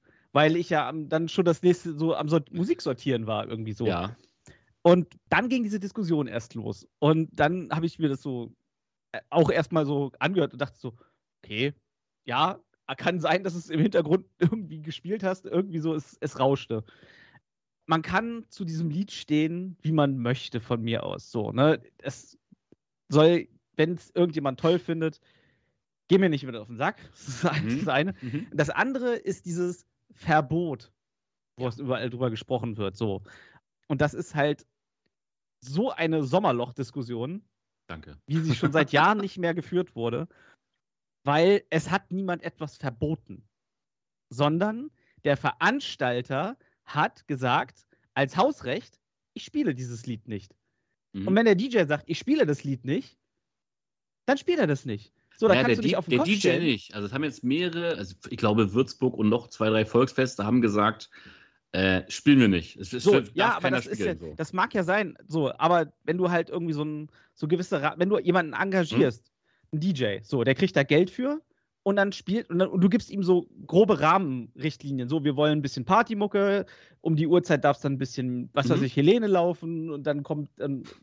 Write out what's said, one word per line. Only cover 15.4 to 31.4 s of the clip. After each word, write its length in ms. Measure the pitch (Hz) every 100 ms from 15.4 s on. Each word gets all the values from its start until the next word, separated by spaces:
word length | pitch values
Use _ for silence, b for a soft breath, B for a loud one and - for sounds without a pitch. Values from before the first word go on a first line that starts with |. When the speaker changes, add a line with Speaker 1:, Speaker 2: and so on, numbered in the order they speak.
| -
Speaker 1:
Irgendwie 340 | 175 196 165
so, 140 | 160
es, 220 | 156 - -
es 180 | 135 -
rauschte. 460 | 131 139 - 110 - b b b b b _ _ _ _ -
Man 160 | 160
kann 420 | 165 185 233 233 -
zu 160 | -
diesem 260 | 175 160 165
Lied 220 | 160 202
stehen, 640 | - - 151 160 175 185 175
wie 100 | 151
man 260 | 156 143 135
möchte, 440 | 120 127 - 120
von 200 | - 117
mir 220 | 113 113
aus. 260 | - - -
So, 220 | 117 107
ne? 300 | 110 151 147 - _
Es 400 | 139 - - _ _ _ _ _ _ _ -
soll, 380 | 147 160 175 - _ _ -
wenn's 360 | 160 175 - 180
irgendjemand 460 | 175 151 139 127
toll 180 | 165 175
findet, 400 | 170 160 160 - _ _ _ _ _ _ _ _ -
geh 100 | 185
mir 100 | 190
nicht 180 | 139 127
wieder 140 | 117
auf 60 | 107
den 100 | 117
Sack. 180 | 160 - -
<laughs> 60 |
Das 160 | - -
ist 160 | 120
das 180 | 165 151
Speaker 2:
Mhm. 280 | 214 147 175
Speaker 1:
eine. 260 | 135 185 190
Speaker 2:
Mhm. 260 | 127 147 -
Speaker 1:
Das 160 | 147 143
andere 460 | - 240 262 247 233
ist 300 | - 190 175
dieses 400 | 170 180 175 _ _ _
Verbot, 800 | _ 165 156 135 160 170 127 - _ _ _ _ _